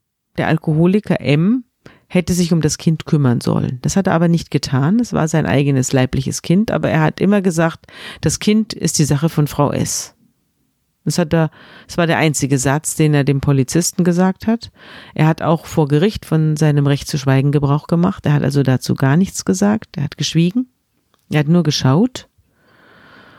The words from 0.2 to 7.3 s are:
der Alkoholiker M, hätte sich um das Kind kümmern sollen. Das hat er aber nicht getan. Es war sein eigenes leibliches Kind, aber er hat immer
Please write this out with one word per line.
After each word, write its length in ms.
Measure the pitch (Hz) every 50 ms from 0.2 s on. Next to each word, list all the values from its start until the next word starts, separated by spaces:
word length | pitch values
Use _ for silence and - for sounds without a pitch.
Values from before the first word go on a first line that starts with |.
| _ _ -
der 100 | - 123
Alkoholiker 720 | 87 156 151 - 165 151 156 170 180 190 214 - - - -
M, 460 | - - 143 151 165 202 247 262 - _ _ _ - - - _ _
hätte 260 | - - 180 170 - 180
sich 200 | 175 180 160 175
um 80 | 160
das 160 | - - -
Kind 280 | - - 170 160 151 -
kümmern 360 | - - 147 139 123 117 -
sollen. 380 | - - 104 - - - 131 123
Das 160 | - 147 -
hat 100 | 196 190
er 60 | - 165
aber 160 | 165 175 170
nicht 220 | 170 160 - -
getan. 480 | - 147 - - 135 127 139 151 202 240
Es 120 | 240 -
war 160 | - 151 156
sein 180 | 156 165 156 -
eigenes 460 | - - 135 147 143 139 131 127 -
leibliches 500 | - 131 127 123 - 135 131 123 117 - -
Kind, 280 | - 170 196 226 -
aber 180 | - 165 156 -
er 120 | - 156
hat 180 | 156 156 - -
immer 220 | - 185